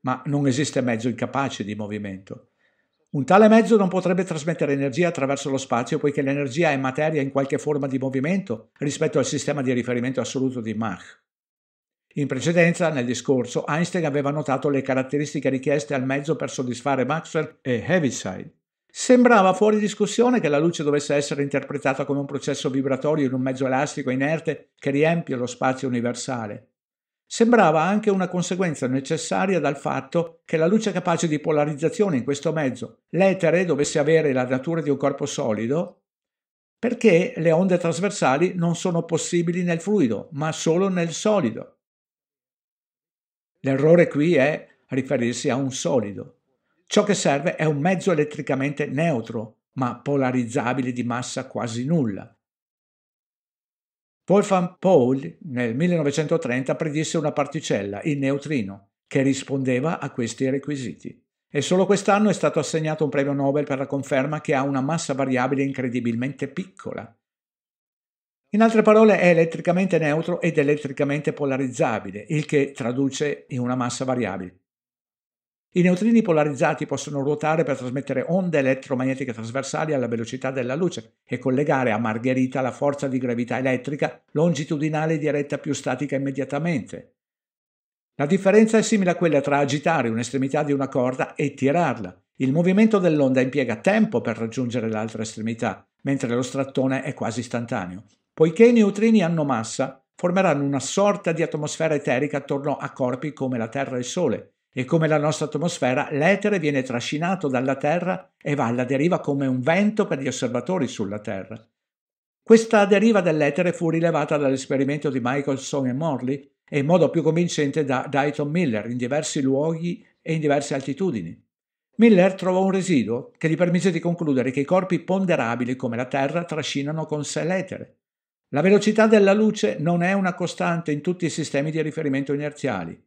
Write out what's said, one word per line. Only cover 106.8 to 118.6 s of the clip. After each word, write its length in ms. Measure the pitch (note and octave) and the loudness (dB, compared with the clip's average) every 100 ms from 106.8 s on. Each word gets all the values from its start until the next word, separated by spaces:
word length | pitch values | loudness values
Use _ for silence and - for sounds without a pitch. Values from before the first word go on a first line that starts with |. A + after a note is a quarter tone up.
trascinato 640 | B2+ A#2+ - D3 E3+ F#3+ D3+ | -2 -4 -4 -4 -2 -2 0
dalla 280 | B2+ C3 C3+ | 0 0 -2
Terra 580 | D3 E3+ F3 - - _ | 0 -2 -2 -6 -10 _
e 140 | D#3 D3 | -4 -2
va 100 | A#2 | 0
alla 200 | A#2+ B2 | 0 -2
deriva 340 | C3+ E3 D3 | 0 2 0
come 260 | D3 C#3 C3+ | -2 -2 0
un 160 | B2+ | 0
vento 460 | B2+ F3 G#3 G#3+ G3 | 2 2 2 0 -2
per 120 | C#3 | -2
gli 80 | C3+ | -4
osservatori 600 | A#2+ C3 B2 - F#3 A#2+ | -4 -4 -4 -2 -2 -2
sulla 320 | - G2 G2+ | -4 -6 -6
Terra. 440 | A2+ G2 F#2 G#2 _ _ _ _ _ _ _ _ | -8 -10 -10 -16 _ _ _ _ _ _ _ _
Questa 420 | - A3 A3+ G#3+ G3 | 6 6 6 4 6
deriva 360 | G3+ A3+ G#3 | 6 6 4
dell'etere 500 | F3 D#3 D3 D3+ F3+ | 4 2 2 2 -2
fu 200 | E3 E3 | 0 0
rilevata 440 | E3 E3+ D#3 D3+ D3+ | 2 2 0 0 0
dall'esperimento 760 | C#3 C3+ - C3+ C#3 D3 D3+ | 2 0 -2 0 0 -2 -4
di 80 | C3 | -2
Michelson 640 | A#2+ C#3 C#3+ C3+ - C#3+ B2+ | -2 -2 -2 -4 -4 -2 -2
e 80 | |
Morley 580 | B2+ D#3+ B2 B2 C#3 - _ _ | -2 -2 -2 -4 -6 -10 _ _
e 120 | D3 | -2
in 80 | C#3 | 2
modo 240 | F3+ C#3+ | 4 4
più 100 | E3 | 4
convincente 640 | D#3 D#3+ F3 - C#3+ D3+ C3+ | 2 2 0 0 0 0 0
da 220 | C3 - | -2 0
Dayton 400 | C#3 D3 C#3+ C#3+ | 0 0 -2 -2
Miller 400 | E3 | 0